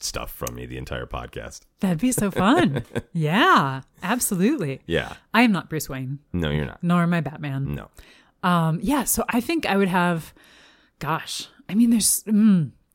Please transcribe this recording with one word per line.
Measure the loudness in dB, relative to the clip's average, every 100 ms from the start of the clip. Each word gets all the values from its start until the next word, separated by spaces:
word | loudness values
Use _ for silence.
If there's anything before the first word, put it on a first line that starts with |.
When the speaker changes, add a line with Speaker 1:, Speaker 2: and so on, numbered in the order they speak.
Speaker 1:
stuff | -10 -8 -12
from | -8 -10
me | -8 -12
the | -12
entire | -10 -10 -8
podcast. | -10 -10 -14 -14 -18 _ _
Speaker 2:
That'd | -2 0
be | 0
so | 0 -2
fun. | 0 2 4 2 -2 -4 -8
Speaker 1:
<laughs> | -6
Speaker 2:
Yeah, | -4 0 2 4 4 2 -4 -12 _
absolutely. | -4 -4 -2 2 2 2 -4 -6 -2
Speaker 1:
Yeah. | -2 -2 -12 _
Speaker 2:
I | 4
am | 4
not | 2 -2
Bruce | -8 -6
Wayne. | -8 -8 -10 _
Speaker 1:
No, | -4 0
you're | 0 -2
not. | -4
Speaker 2:
Nor | 0 2
am | 2
I | 0
Batman. | -2 -8 -6 -4 -4 -6
Speaker 1:
No. | -10 -20 -20 -20 _ _
Speaker 2:
Um, | 0 2 2 0
yeah, | 0 0 0
so | -2 0
I | 0
think | 0 -2 0
I | 2
would | 2
have, | 2 2 0 -6 -20 -20 -20 -20 _ _ _
gosh, | -4 -4 -6 -12 -12 _ -4
I |
mean, | 2 4
there's, | 4 2 0 2
mm, | 4 6 6 2 -6 _